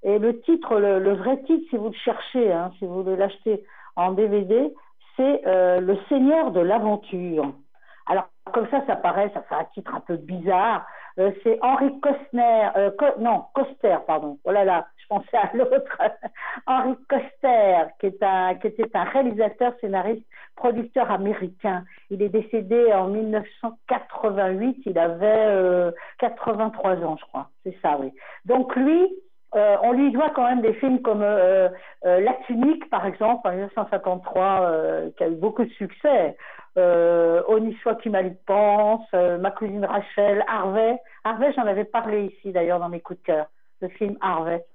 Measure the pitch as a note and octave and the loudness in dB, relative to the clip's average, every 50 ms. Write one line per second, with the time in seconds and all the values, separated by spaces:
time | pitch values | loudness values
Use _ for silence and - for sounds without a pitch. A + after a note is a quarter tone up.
0 | - G3 G3+ G#3 G#3 A#3 A#3 A#3 - - E4 E4 - - - G#3+ G3+ G3+ G3 F#3+ | 0 0 0 2 2 0 -2 -2 0 0 0 0 0 0 0 2 2 2 2 2
1 | F#3+ G3 G3+ F#3 F#3 A#3 C4+ C4+ C4+ - E4 D#4+ - - - A3 G#3 A3 G#3+ - | 2 0 0 0 0 -2 -2 -2 0 0 0 0 0 -4 -6 -4 -4 -6 -8 -4
2 | - B3+ G#3+ - - - - B3+ A#3 G#3 F3 E3 F3 F#3 F3+ - G#3 F3+ F3+ F#3 | -4 -4 -4 -4 -8 -6 -2 0 2 2 2 0 -2 -6 -8 -10 -10 -6 -6 -6
3 | F#3+ F#3+ F#3+ F3+ G3 G3+ G3 - - A3+ G#3+ G3+ G#3 _ - - - - _ - | -4 -2 0 0 0 -2 -2 -6 -2 -2 -2 -2 -4 _ -20 -20 -20 -12 _ -2
4 | F3 F#3 F#3+ F#3+ A3 G#3 G3+ G#3 G3 F3+ A3 A#3+ C#4 D4+ - - - _ _ - | -2 0 2 0 0 2 2 0 0 2 2 2 2 0 -4 -12 -20 _ _ -20
5 | - - - - C4 C#4 C#4+ C#4 - F#3+ F#3+ F#3 F#3 F3+ F3+ F3+ F#3 F#3 G3+ G3 | -20 -14 -2 0 2 2 2 0 0 2 2 4 4 4 4 2 2 0 0 -2
6 | - - D4 C4+ C4 C#4 D#4 D#4+ D#4+ C4 F3 F3+ E3+ F3 G#3 A#3 A3 G#3+ G#3 G#3 | 0 0 2 4 4 4 4 4 2 0 0 0 2 2 2 0 2 0 -2 -2
7 | G#3 - G3 F3+ F3+ F3+ E3 D#3 D3 C#3+ C3+ - - - - _ _ - - - | -4 -10 -10 -8 -6 -4 -2 -2 -4 -4 -6 -12 -20 -20 -20 _ _ -20 -20 -18
8 | _ - - F#3+ F#3 - _ - - - - A#3+ A3 - - C4+ C#4 C#4 - - | _ -2 -2 -2 -2 -6 _ -20 -14 -4 -4 -4 -2 0 -2 -4 -2 -2 -4 -2
9 | - F3+ E3+ G3 G3+ G#3 G3+ - - - - D3+ D#3+ - - - - - - - | -2 -2 0 0 -2 -2 -4 -10 -10 -6 -6 -6 -6 -8 -12 -16 -12 -10 -12 -12
10 | - - F3 E3 D3+ D3+ F#3 F3+ E3 F#3+ F#3+ F3+ G3+ A#3 A3 - - - - - | -8 -8 -8 -8 -8 -10 -10 -6 -2 0 2 2 2 0 -2 -4 -6 -10 -18 -20
11 | - - - - F#3+ G3+ F#3+ - - A#3 A3+ A3+ - B3 C4+ C4+ C#4 C#4 C#4 - | -20 -14 -2 0 0 0 0 0 0 0 0 2 2 0 2 2 0 -2 -2 -2
12 | - D4 C#4 C#4 - - - A#3+ A#3+ A#3 A3+ A3 G#3+ G3 - G3 G3+ G3+ G3+ - | -2 -2 -2 -2 -6 -8 -2 0 2 4 4 4 2 2 2 0 0 0 0 2
13 | D4 C#4+ - G#3 A3 A#3 A3 - - - - C#4 C4 C4 - - - G#3+ F3 D3 | 0 0 2 2 0 0 0 0 -2 -4 -2 -2 -2 -2 -4 -2 2 2 2 2
14 | - - D#3+ D3+ D3+ D3 C#3+ C#3+ - - F#3+ G#3 G3 F#3+ F3+ E3 - - - - | 0 -2 -2 -2 -2 -6 -12 -8 -4 0 2 2 2 2 2 0 -2 -6 -18 -20
15 | - - G#3 G3+ - - - A#3 - - - A#3 B3+ - - - - - - - | -10 -6 -6 -6 -4 -2 -2 0 0 0 0 -2 0 2 2 0 0 -2 -4 -2
16 | F5 D#5 D#5+ - - - - - - - - B3 - - C4 C4 C4 B3+ C4 - | -2 -2 -2 -4 -14 -16 -14 -12 -12 -12 -12 -10 -4 -2 -2 0 0 -2 -4 -6
17 | - - C#4 B3 - - - _ - C4 B3 A3+ G#3 G3 F3+ E3+ D#3+ - - _ | -4 -2 -2 -2 -2 -6 -12 _ 0 2 4 4 4 4 4 4 2 0 -4 _
18 | - G3 F#3+ G3 G#3+ G3 F#3+ F#3 F#3 F#3 F#3 F3+ - G#3+ G#3+ - A3 A3 - G3 | -4 -4 -2 0 0 0 2 2 0 0 -2 -2 -4 -6 -2 -2 -6 -2 -2 -4
19 | - A3+ - C4+ C4+ B3 G#3+ G#3 A3 G#3 G#3+ - B3 A#3+ A#3+ A#3+ - G3+ G3 F#3+ | -4 0 0 0 0 0 0 0 -2 -2 0 -2 -2 -2 -2 -4 -8 -4 -4 -2
20 | F3+ G#3 A3+ A3 - - - - - - _ - - B3 - - A#3 - _ C4 | -2 -2 -4 -6 -8 -20 -20 -20 -20 -20 _ -2 -2 -2 0 -2 -6 -4 _ -2
21 | A#3+ - G#3 F#3 G3 G3+ G#3 - F#3+ F3 F#3 - - G#3 F#3+ F3+ F3+ - - - | 0 0 -2 -2 -2 -4 -4 -4 -6 -10 -10 -6 -4 -4 -4 -4 -8 -12 -20 -20
22 | - - G3 F#3 G#3 G#3 G#3 A3 A3 A3 - A3 G3+ F#3 A3+ A#3+ A#3+ A3+ G#3 F#3+ | -12 -12 -4 -4 -4 0 0 -2 -2 -2 -4 -6 -2 0 2 4 4 4 4 4
23 | F#3 F#3+ G3+ A3 A3 G#3+ G#3+ G#3+ G#3 - - - - A3+ A3+ - - - B3 - | 2 0 -2 -2 -2 -2 -2 -4 -4 -6 -16 -10 -10 -10 -10 -10 -6 -6 -6 -6
24 | - - - - - A3 G3 G3 G3 F#3 F#3 F#3+ A3 C4 C4 - - G#3+ F#3 E3+ | -6 -12 -12 -4 -4 -2 0 0 0 0 0 -2 -2 -4 -4 -4 -8 -4 0 0
25 | E3 E3+ E3+ E3+ F#3+ G#3 G#3+ A3 A3 G#3+ G3+ F#3+ F#3 F3+ F3+ F3+ F3+ F3 E3+ - | 0 0 0 0 2 2 4 4 4 4 4 4 4 4 2 2 2 0 -2 -8
26 | - - - - B3 A3+ A#3 - - A#3 A3 G3+ A3 A3 A3+ - - F#3+ F#3 E3+ | -16 -20 -6 -4 -4 -4 -4 -4 -6 -4 -2 -2 -2 -4 -4 -4 -2 -2 -2 -2
27 | E3+ D#3+ D#3 D3+ - - - C3+ C#3 - - - - F#3 F3+ - - E3 D3 C#3+ | -2 -6 -6 -8 -10 -14 -12 -12 -12 -12 -20 -14 -14 -14 -12 -4 -2 -2 -2 -2
28 | C3+ C3+ C3+ - - - - - - F#3 A#3+ C4 B3+ B3+ - B3+ C4 C#4+ D#4+ F4 | -4 -8 -10 -14 -20 -20 -20 -18 -2 0 0 0 2 0 0 0 2 4 4 4
29 | F4+ F#4+ F#4 F#4 - - - - - - - G#3 G#3 G#3 G3+ - - A#3 B3 B3+ | 4 2 0 -6 -16 -20 -20 -20 -20 -4 0 2 4 4 4 4 4 2 2 4
30 | C#4 C#4 A3+ B3 D#4 D4 D4 D4 B3 A#3+ B3+ B3 A3 A3 A3 - - C4+ B3+ B3+ | 2 2 2 2 0 0 0 0 0 2 2 2 2 0 0 0 0 0 0 0
31 | B3+ A#3+ G#3+ G#3 G#3 G3+ G#3+ G3+ F3+ F#3 F#3+ F#3+ F#3 F3+ F#3 - - - - - | 2 0 0 2 2 2 4 4 4 4 6 4 4 2 0 -4 -18 -20 -20 -4
32 | - F3+ F3+ F#3 G3 A#3 - C4 - - A#3+ A3+ B3 C#4+ D#4+ D#4+ - - - G3 | 0 2 4 4 4 2 0 -2 -6 -6 -2 2 2 2 2 0 -2 -6 -4 -4
33 | F3 G3 F#3 - G#3+ A3 A#3+ A#3+ A#3+ F#3+ F3+ F#3 G3+ G3 - A3+ G#3 A3 - F#3 | -4 -4 -4 0 0 0 0 0 -2 -4 -4 -4 -6 -6 -4 -6 -4 -2 -4 -4
34 | F#3+ F#3+ F3+ F3+ F3+ F#3 - F#3 F#3 G3 G3 F#3+ F#3 F3 E3 D#3+ D#3+ D#3+ D#3+ D#3+ | -2 -2 -4 -4 -6 -4 -2 0 2 2 2 2 2 0 0 0 -2 -2 -2 -4
35 | D#3+ D#3+ - - F3 E3 E3 D#3+ E3+ A3 A3 A#3 A#3 A3+ - - G#3 F3+ - - | -6 -8 -4 -4 -2 -2 -2 -2 -4 -4 -2 -2 -4 -4 -4 -10 -10 -10 -10 -2
36 | - D4 C#4 A3+ E3+ D3 - - - - - - - - _ F#3 F3+ F3 F3 E3+ | 0 2 4 4 2 0 -4 -8 -18 -20 -20 -20 -20 -4 _ 2 4 4 4 4
37 | E3+ E3+ E3+ E3+ E3+ E3 E3+ F3 - - A3 A3 A3+ A3+ A3+ - - A#3 A3 A3+ | 4 4 4 4 4 4 4 2 2 2 2 2 2 -2 -6 -4 -2 -4 -4 -2
38 | - A3+ G#3 F#3+ F#3 F#3 F3+ - - - G3 G3+ G#3 G#3 G3+ G#3 G#3+ G#3 A3 A3+ | -4 -4 -2 -2 -2 -2 -6 -10 -4 0 2 4 4 4 4 4 4 2 2 0
39 | A3+ - - F3+ F3+ F3+ F3 F3 F3+ G3 G3+ - A3 G#3 G3 G#3 G3 - - G3+ | -2 -2 0 2 2 2 2 0 -2 -4 -4 -4 -8 -6 -4 -4 -4 -2 -2 -4
40 | G3+ - - - G3+ G3+ G3+ G3+ A3 - A3+ G#3+ F#3 G3 F#3+ A3 A3 A3+ A#3+ B3 | -6 -4 -2 0 2 2 2 0 0 -2 -2 -4 -2 -2 0 2 2 2 0 -2
41 | - - - - - A3 A3+ G#3+ C4 D4 C4 C4+ A#3+ G#3 G3 G3 G#3 G#3 - A3+ | -6 -18 -20 -8 -6 -6 -2 0 0 0 0 0 0 0 0 -2 -4 -2 -4 -4
42 | A3+ A3 G#3 G#3 G3+ F#3+ - - - G3+ F3+ F3+ E3+ E3+ F3 F3 F3 E3+ F3 E3+ | -4 -2 -2 -2 -2 -4 -8 -10 -12 -4 -2 -2 0 0 0 -2 -2 -6 -8 -10
43 | - - F3+ F3+ - - E3 D3+ D3+ - _ - - - - - F#3+ F3+ F3+ - | -12 -14 -16 -12 -4 -2 -2 -2 -2 -6 _ -20 -20 -20 -16 -12 -12 -12 -8 -6
44 | A3 G3+ G3+ - - F#3+ F3+ E3 E3 E3 E3+ E3+ E3+ - | -6 -6 -6 -4 -4 -4 -2 -2 -4 -4 -6 -6 -8 -12